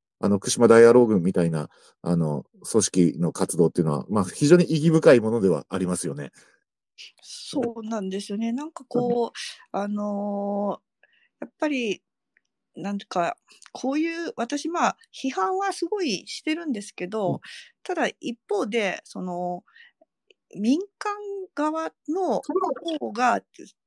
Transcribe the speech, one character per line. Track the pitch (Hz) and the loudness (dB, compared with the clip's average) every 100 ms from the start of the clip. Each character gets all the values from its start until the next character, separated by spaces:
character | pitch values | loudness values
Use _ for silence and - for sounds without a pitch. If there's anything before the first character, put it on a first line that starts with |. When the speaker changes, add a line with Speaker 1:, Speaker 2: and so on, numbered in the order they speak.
| _ _ | _ _
Speaker 1:
あ | 98 | 0
の、 | 98 | 0
福 | - | 0
島 | - 117 | 4 8
ダ | 113 | 10
イ | 117 | 10
ア | |
ロ | 120 | 10
ー | 117 | 8
グ | 104 | 4
み | 87 | 2
た | 92 | 2
い | 85 | 2
な、 | 80 73 _ - _ | 0 -6 _ -20 _
あ | - 85 | -2 0
の、 | 78 73 - - - | 0 -4 -8 -8 0
組 | 113 | 2
織 | 95 92 85 73 | 2 4 4 4
の | 85 | -2
活 | - 95 80 | -2 -2 2
動 | 82 | 2
っ | |
て | - | 2
い | |
う | 80 | 0
の | |
は、 | 73 - | -2 -2
ま | 104 | -2
あ、 | |
非 | 90 - 147 | -2 0 6
常 | 175 | 6
に | |
意 | 175 160 | 6 2
義 | 160 | 2
深 | 160 160 | 6 8
い | 127 | 8
も | 110 | 6
の | 117 | 2
で | 95 | 2
は | 78 - | 2 -2
あ | 92 | -4
り | 90 | -4
ま | 90 | -4
す | 82 | -6
よ | |
ね。 | 71 69 - _ _ _ _ _ - - _ | -8 -10 -16 _ _ _ _ _ -20 -20 _
Speaker 2:
そ | - - - 277 233 226 | -20 -18 -10 -4 -4 -6
う | 220 | -8
な | 226 | -6
ん | 190 | -6
で | 190 | -6
す | 202 | -8
よ | 208 | -6
ね。 | 226 | -4
な | 240 | -4
ん | 311 | -8
か | - 269 | -14 -6
こ | 240 247 240 233 | -2 0 0 -2
う、 | - - - - - | -6 -14 -14 -10 -6
Speaker 1:
う | |
ん。 | |
Speaker 2:
あ | 208 | -4
の、 | 208 208 202 202 202 202 202 202 - _ _ _ _ _ - | -4 -4 -4 -4 -4 -4 -4 -4 -6 _ _ _ _ _ -18
や | 233 | -16
っ | - | -6
ぱ | 302 | -4
り、 | 269 233 185 _ _ _ _ _ _ _ - | -2 -4 -6 _ _ _ _ _ _ _ -10
な | 180 | -8
ん | 202 | -8
か、 | - 190 170 - _ - - | -6 -4 -2 -4 _ -20 -20
こ | - 262 | -10 -4
う | 294 | -2
い | 330 330 339 | -2 -4 -8
う、 | - | -8
私、 | 233 294 311 | -6 -6 -6
ま | 339 240 | -2 -2
あ、 | - _ | -2 _
批 | - 269 | -10 -6
判 | 311 381 381 | -4 -4 -2
は | 392 | -4
す | - 339 | -6 -6
ご | 415 | -4
い | 339 185 - | -4 -6 -8
し | - | -10
て | - | -6
る | 320 339 | -6 -4
ん | |
で | 214 | -8
す | 208 | -8
け | - 180 | -12 -8
ど、 | 220 190 | -4 -2
Speaker 1:
う | - | -4
ん。 | - - - _ | -8 -20 -20 _
Speaker 2:
た | - | -8
だ | 359 240 - | -4 -4 -4
一 | - 233 - | -10 -10 -6
方 | 415 247 | -4 -2
で、 | 233 202 - | -2 -2 -4
そ | - 202 | -10 -12
の、 | 185 175 180 180 - - - _ _ _ _ _ _ - | -8 -6 -6 -8 -12 -20 -20 _ _ _ _ _ _ -4
民 | 214 302 403 - | 0 0 -2 -8
間 | 415 415 415 392 381 | -8 -8 -8 -10 -10
側 | - 302 320 320 - - | -4 -4 -4 -6 -10 -6
の | 339 359 208 - 330 - - 339 320 | -4 -2 -2 -2 -2 -2 -4 -6 -6
方 | 233 | -6
が | 208 247 196 - - - _ | -2 0 0 -4 -20 -20 _